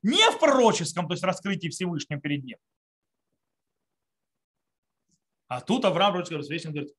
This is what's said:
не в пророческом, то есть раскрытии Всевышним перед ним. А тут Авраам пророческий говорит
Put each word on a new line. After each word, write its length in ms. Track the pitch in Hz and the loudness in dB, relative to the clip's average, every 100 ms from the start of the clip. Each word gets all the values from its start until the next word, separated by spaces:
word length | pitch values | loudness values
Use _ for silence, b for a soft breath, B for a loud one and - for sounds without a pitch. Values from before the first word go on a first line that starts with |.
не 280 | 196 349 453 | 0 4 4
в 80 | - | 6
пророческом, 720 | 311 262 226 - 170 - 156 | 4 6 6 4 -2 -4 -4
то 60 | |
есть 100 | 175 | -2
раскрытии 440 | 190 185 202 180 160 | -2 -2 -4 -4 -6
Всевышним 520 | - 180 160 143 147 | -4 -4 -4 -6 -8
перед 240 | 143 143 | -4 -6
ним. 140 | 127 107 _ _ _ _ _ _ _ _ _ _ _ _ _ _ _ _ _ _ _ _ _ _ _ _ _ _ _ _ _ | -6 -16 _ _ _ _ _ _ _ _ _ _ _ _ _ _ _ _ _ _ _ _ _ _ _ _ _ _ _ _ _
А 120 | 123 | -10
тут 240 | - 247 | -2 0
Авраам 280 | 220 165 202 | 2 2 2
пророческий 580 | 180 170 151 135 160 160 | 0 -6 -8 -8 -8 -8
говорит 240 | 147 143 | -8 -10